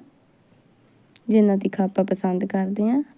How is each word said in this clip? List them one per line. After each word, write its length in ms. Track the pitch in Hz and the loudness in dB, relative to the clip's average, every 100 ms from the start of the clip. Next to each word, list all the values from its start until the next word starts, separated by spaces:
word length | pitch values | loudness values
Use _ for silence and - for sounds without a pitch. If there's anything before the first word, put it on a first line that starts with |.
| - _ _ _ _ _ _ _ _ _ _ - - | -2 _ _ _ _ _ _ _ _ _ _ -12 0
ਜਿੰਨਾ 260 | 220 208 196 | 4 4 2
ਤਿੱਖਾ 260 | 196 - | -2 -2
ਆਪਾਂ 200 | 190 190 185 | -2 0 -2
ਪਸੰਦ 380 | 185 190 180 196 | -2 -2 -2 -2
ਕਰਦੇ 380 | 190 190 202 | -4 -2 -2
ਹਾਂ। 180 | 214 262 294 | 0 0 -4